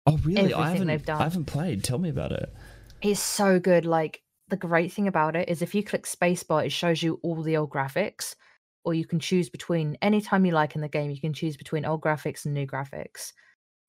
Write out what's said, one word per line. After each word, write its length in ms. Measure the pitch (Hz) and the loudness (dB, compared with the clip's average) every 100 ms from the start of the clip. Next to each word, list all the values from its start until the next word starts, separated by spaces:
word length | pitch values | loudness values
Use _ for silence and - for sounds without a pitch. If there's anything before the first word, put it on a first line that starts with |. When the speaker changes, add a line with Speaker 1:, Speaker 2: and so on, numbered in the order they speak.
| - | 2
Speaker 1:
Oh, 120 | 156 | 4
really? 280 | 151 202 190 | 2 2 2
I 60 | - | 2
Speaker 2:
Everything 20 | |
Speaker 1:
haven't, 220 | 139 180 180 | 0 0 0
Speaker 2:
they've 160 | 156 | -2
done. 160 | 156 156 | -2 -2
Speaker 1:
I 40 | |
haven't 200 | 139 180 | -2 -2
played. 400 | 151 143 180 104 | -4 -4 -2 -2
Tell 140 | - 123 | -2 -2
me 100 | 180 | -2
about 240 | 127 67 | -2 -4
it. 200 | - - - - - - - | -4 -6 -10 -20 -20 -20 -4
Speaker 2:
It's 180 | 208 196 | 0 0
so 400 | - - 196 185 | -2 2 4 4
good. 240 | 185 175 | 6 4
Like, 380 | 165 165 156 - _ _ - | 4 2 0 -6 _ _ -8
the 80 | 196 | -6
great 340 | 170 165 175 | 0 2 2
thing 160 | 196 202 | 0 0
about 300 | 185 156 165 | 2 2 0
it 120 | 185 | -2
is 100 | 170 | -2
if 140 | 170 | -2
you 100 | 202 | -2
click 220 | 208 190 - | -2 -4 -6
spacebar, 580 | - 180 180 - 156 | 0 0 0 0 2
it 80 | 127 | 2
shows 300 | 135 175 160 | 0 0 2
you 180 | 165 160 | 0 -2
all 200 | 170 160 | -4 -4
the 160 | 156 156 | 0 0
old 100 | 151 | 0
graphics, 680 | 143 135 175 208 - - - _ _ _ _ | -2 -2 -2 -2 -4 -12 -12 _ _ _ _
or 100 | - | -2
you 100 | 165 | -2
can 160 | 160 170 | 0 -2
choose 300 | - 185 175 | 0 0 0
between, 480 | - - 170 151 151 | -4 -2 -2 0 0
anytime 460 | 208 208 208 196 190 | 2 2 2 4 4
you 60 | |
like 220 | 160 151 | 4 2
in 60 | 156 | 0
the 80 | 151 | -4
game, 220 | 151 147 | -2 -2
you 100 | 139 | -4
can 140 | 160 | -4
choose 240 | 147 160 147 | -2 -4 -6
between 260 | - 160 | -6 -4
old 160 | 147 156 | -2 -2
graphics 460 | 156 151 156 - 151 | 0 0 -2 -6 -4
and 80 | |
new 120 | 143 139 | -4 -4
graphics. 680 | 135 139 - - - - - _ _ _ _ | -6 -8 -10 -12 -14 -18 -18 _ _ _ _